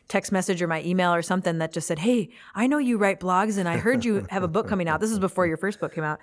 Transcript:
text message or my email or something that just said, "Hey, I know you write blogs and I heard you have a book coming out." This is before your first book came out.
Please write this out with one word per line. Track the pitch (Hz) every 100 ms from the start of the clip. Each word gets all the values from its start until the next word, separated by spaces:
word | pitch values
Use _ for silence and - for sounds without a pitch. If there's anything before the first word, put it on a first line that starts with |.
| -
text | 196 -
message | 190 180 180
or | 175
my | 160
email | 165 185 180
or | 170
something | 165 185 180 165
that | 160
just | 170 -
said, | 156
"Hey, | 202 247 190 - - 196
I | 247
know | 294
you | 254 226
write | 202 190
blogs | 180 185 214 196
and | 175
I | 165
heard | 220 254
you | 233 208 -
have | 190
a | 180
book | 180 214
coming | 202 170
out." | 156
This | 220
is | 220
before | 185 - 175
your | 160
first | 190 208
book | 156
came | -
out. | 156 151